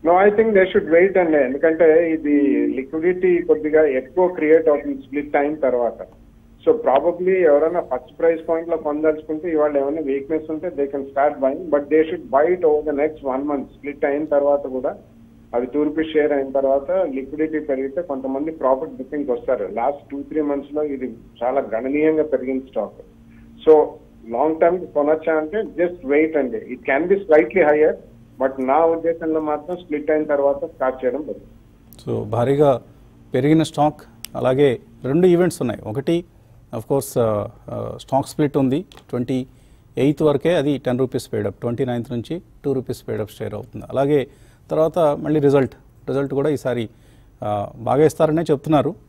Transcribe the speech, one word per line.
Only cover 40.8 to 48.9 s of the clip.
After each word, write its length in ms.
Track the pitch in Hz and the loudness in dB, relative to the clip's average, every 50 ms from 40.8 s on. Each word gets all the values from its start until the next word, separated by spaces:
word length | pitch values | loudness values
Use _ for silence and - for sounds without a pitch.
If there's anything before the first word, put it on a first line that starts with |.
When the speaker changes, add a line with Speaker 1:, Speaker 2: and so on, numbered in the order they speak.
| - 127 123 127 | -2 -2 0 0
Speaker 2:
రూపీస్ 340 | 131 120 - 127 - - - | -2 -2 -2 -6 -6 -6 -6
paid 140 | 110 104 | -4 -4
up, 80 | 101 101 | -4 -6
ట్వంటీ 300 | _ - 117 120 117 139 | _ -6 -6 -4 -4 -4
నైన్త్ 260 | 123 120 120 113 - | -4 -2 -6 -6 -6
నుంచి 300 | 123 120 107 - 160 175 - _ - - - | -8 -8 -8 -8 -10 -10 -10 _ -20 -8 -6
టూ 80 | 143 135 | -4 -4
రూపీస్ 340 | 131 120 - 120 - - | -4 -4 -6 -10 -10 -8
paid 140 | - 113 107 | -8 -6 -6
up 100 | 110 104 | -6 -8
share 220 | - - 113 104 107 | -8 -12 -10 -10 -10
అవుతుంది. 320 | 104 107 113 - 110 113 - | -12 -14 -14 -16 -16 -14 -6
అలాగే 380 | - 123 139 143 151 143 127 - - _ - - _ _ _ _ | -2 -2 0 2 2 2 0 -2 -10 _ -20 -20 _ _ _ _
తర్వాత 280 | 156 151 156 160 156 180 | 0 0 0 0 2 2
మళ్ళీ 400 | 165 147 143 160 151 147 151 156 | 2 2 2 0 -2 0 0 4
result, 320 | 143 143 135 143 131 120 - - _ - _ - - - | 4 4 4 4 2 0 -4 -12 _ -20 _ -16 -10 -6
result 240 | 131 135 139 135 131 | -4 -4 -4 -2 -4
కూడా 160 | 135 139 156 | -2 0 0
ఈసారి, 400 | 147 123 - 131 123 120 113 104 - _ _ - _ - - - _ _ - | -2 -2 -2 -4 -4 -4 -6 -8 -10 _ _ -20 _ -20 -20 -20 _ _ -6
ఆ, 280 | 107 104 104 101 - - | -4 -4 -4 -6 -8 -10
బాగా 300 | 120 113 117 120 135 156 | -8 -4 0 2 4 4
ఇస్తారనే 360 | 147 - - 160 156 151 165 | 4 4 2 0 2 2 0
చెప్తున్నారు. 540 | 170 - 151 135 - 151 156 147 131 147 | 0 0 -2 -2 0 0 2 2 2 0